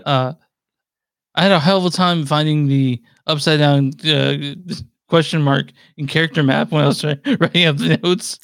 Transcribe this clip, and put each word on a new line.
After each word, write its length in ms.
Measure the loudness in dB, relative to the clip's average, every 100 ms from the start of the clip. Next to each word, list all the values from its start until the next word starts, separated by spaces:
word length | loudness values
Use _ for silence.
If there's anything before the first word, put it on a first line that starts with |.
| -2
Uh, 260 | -2 -2 -8 _ _ _ _ _ _ _ _ _
I 80 | -2
had 100 | 2
a 60 | 2
hell 200 | 2 2
of 80 | 0
a 40 |
time 340 | 0 0 0 0
finding 420 | 0 0 0 0
the 320 | 2 0 -2 _ _ -6
upside 320 | -4 0 2
down, 340 | 4 2 0 -2 -2
uh, 480 | 0 0 -2 -6 -12 -12 -14 -14 _ -2
question 340 | 0 0 0
mark 300 | 2 0 -2 -12 _ -12
in 100 | -4
character 360 | -2 0 0
map 280 | 0 0 0
when 140 | 0
I 20 | 0
was 160 | 0
<laughs> 0 |
writing 600 | -4 -4 -2 -2 0 2
up 140 | 0 0
the 200 | 0 0
notes. 360 | 0 -4 -4 -8